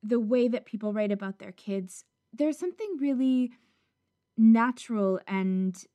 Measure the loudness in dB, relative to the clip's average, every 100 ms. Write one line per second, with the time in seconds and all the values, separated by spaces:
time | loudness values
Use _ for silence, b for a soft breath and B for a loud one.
0 | -2 -2 0 2 2 0 -6 -8 -4 -2
1 | -2 -2 -6 -10 -16 -16 -8 -8 -8 -16
2 | _ _ _ -2 -2 0 -6 -8 -10 -4
3 | -2 0 2 2 0 b b b b _
4 | _ _ _ 4 6 8 4 -2 -6 -2
5 | 0 0 -4 -4 -2 0 -2 -6 -18